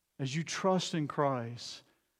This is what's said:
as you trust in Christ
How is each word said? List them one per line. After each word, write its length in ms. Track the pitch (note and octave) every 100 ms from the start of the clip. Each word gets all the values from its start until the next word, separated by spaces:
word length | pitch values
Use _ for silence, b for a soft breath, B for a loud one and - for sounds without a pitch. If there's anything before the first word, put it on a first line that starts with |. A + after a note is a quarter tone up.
| _ -
as 160 | C3+ D3
you 80 |
trust 500 | E3 - F#3+ F#3 -
in 140 | E3+ C#3+
Christ 760 | - C#3+ B2+ A#2 A#2+ - - - _ _